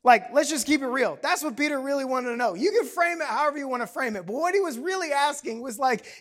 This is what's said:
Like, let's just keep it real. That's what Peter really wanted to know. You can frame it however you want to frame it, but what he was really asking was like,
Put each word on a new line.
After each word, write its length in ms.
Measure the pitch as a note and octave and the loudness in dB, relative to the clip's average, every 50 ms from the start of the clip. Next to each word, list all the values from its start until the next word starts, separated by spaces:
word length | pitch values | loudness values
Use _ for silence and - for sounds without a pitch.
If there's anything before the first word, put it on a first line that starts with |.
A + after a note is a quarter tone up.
| - | 8
Like, 280 | B3 A#3+ A3+ A#3 - G#3+ | 8 6 6 6 2 0
let's 160 | C#4+ D4+ C4+ | 2 2 2
just 160 | D#4+ C4+ - | -2 -2 2
keep 160 | C4+ D4+ C#4 | 2 2 2
it 40 | C4+ | 2
real. 320 | B3+ B3 C4+ A#3+ F#3 C#3+ - | 0 0 0 0 0 0 -2
That's 200 | - D4 F4+ - | 0 0 0 0
what 140 | D4 D4+ A3 | -2 -6 -2
Peter 240 | A#3+ D4 D4+ D4 C4+ | -2 -2 0 0 -2
really 240 | C4 C#4 C#4 C#4 C4+ | -2 -2 -2 -2 0
wanted 240 | B3+ C4 B3+ B3 A#3+ | -2 -2 -2 -2 -4
to 80 | A#3 | -2
know. 160 | A#3 B3 G#3+ | 0 0 -2
You 200 | F3 F3+ C4+ G4+ | 0 0 0 2
can 120 | G4 A#4+ D#4 | 2 2 0
frame 380 | B3 - F4 E4+ E4+ E4+ E4 | 0 0 0 0 0 0 -4
it 40 | D#4 | -4
however 300 | C4 A3 B3+ D4 D4+ C#4 | -2 0 0 0 0 0
you 100 | D4+ C#4 | -2 -6
want 160 | C4 B3+ A#3+ | -4 -4 -4
to 40 | A#3 | -4
frame 300 | - - D4+ C4+ A#3 G#3+ | -6 -4 -4 -4 -4 -4
it, 100 | G3 F3 | -6 -8
but 80 | F3 G#3+ | -6 -4
what 180 | C#4 D#4+ F4+ | -2 -2 2
he 80 | F#4+ G4+ | 2 2
was 160 | F#4+ E4 B3 | 0 0 -4
really 360 | A3+ C4+ F4+ F#4+ F#4+ F4 D#4 | -6 -4 -4 -2 -2 -2 0
asking 500 | C#4+ C#4 C#4+ D4 C#4+ - - B3 A3 A#3 | 2 2 2 2 0 -4 -8 -10 -10 -8
was 160 | A#3+ C4+ G#3+ G#3 | -8 -10 -4 0
like, 260 | C4+ C4 B3 - - - - - | 0 0 0 0 -4 -14 -20 -6